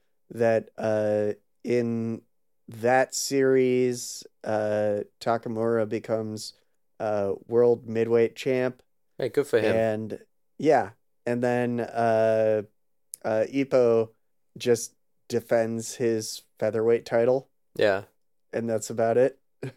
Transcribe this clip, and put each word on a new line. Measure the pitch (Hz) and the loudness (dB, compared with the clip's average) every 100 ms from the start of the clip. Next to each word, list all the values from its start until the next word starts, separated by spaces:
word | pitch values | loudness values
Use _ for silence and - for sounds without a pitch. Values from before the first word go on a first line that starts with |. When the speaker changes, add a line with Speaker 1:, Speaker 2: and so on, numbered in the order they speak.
| _ _ - | _ _ -10
Speaker 1:
that, | 113 117 113 107 - | 0 2 2 -2 -6
uh, | 110 107 107 107 104 104 _ _ | -2 0 0 0 -2 -4 _ _
in | 240 120 117 117 113 113 _ _ _ _ - | -2 0 0 -2 -4 -8 _ _ _ _ -20
that | 113 117 131 131 - | -4 2 2 0 -4
series, | - 139 131 131 127 127 127 123 - - - _ | -4 0 4 4 4 2 0 -2 -10 -14 -18 _
uh, | - 107 107 104 107 104 104 - | -4 -2 0 0 0 -2 -6 -8
Takamura | - 117 120 110 113 117 107 | -2 -2 -2 -4 0 0 0
becomes, | 113 - 110 110 107 - - _ _ _ - | -4 -4 -4 -4 -8 -12 -18 _ _ _ -8
uh, | 107 107 101 - - | -4 -2 -2 -4 0
world | 117 120 117 113 | 4 4 2 -2
midweight | 113 113 117 113 - | -2 2 2 2 -2
champ. | 139 127 127 123 _ _ _ - | -2 -2 -2 -6 _ _ _ -8
Speaker 2:
Hey, | 127 | -4
good | - 139 | -2 0
for | 117 | 2
him. | 107 | 2
Speaker 1:
And, | 113 113 107 110 104 - _ _ - | 2 0 -2 -6 -12 -16 _ _ -2
yeah. | 147 139 95 - _ _ - | 2 4 2 -10 _ _ -6
And | 120 | -2
then, | 123 120 123 120 | 0 0 0 -2
uh, | 113 117 117 110 110 110 110 107 101 _ _ _ _ - | -4 -2 2 2 2 2 2 0 -4 _ _ _ _ -10
uh, | 107 110 110 | -2 0 0
Ippo | 135 135 131 120 113 110 _ _ _ _ - | -2 0 2 4 2 0 _ _ _ _ -6
just | 123 117 - _ _ _ - | 0 0 0 _ _ _ -6
defends | 120 - 120 113 113 113 - | -6 0 0 0 -4 -8 -4
his | 117 113 110 - _ - | -2 -2 -4 -12 _ -6
featherweight | 110 110 113 117 | -4 0 2 0
title. | - 120 117 131 - _ _ | 0 0 2 0 -4 _ _
Speaker 2:
Yeah. | - 107 98 101 _ _ _ _ | 0 0 0 -4 _ _ _ _
Speaker 1:
And | - 117 | -6 -4
that's | 110 - | -4 -4
about | 117 113 117 | -2 0 4
it. | 131 - _ - 131 | 2 0 _ -14 -14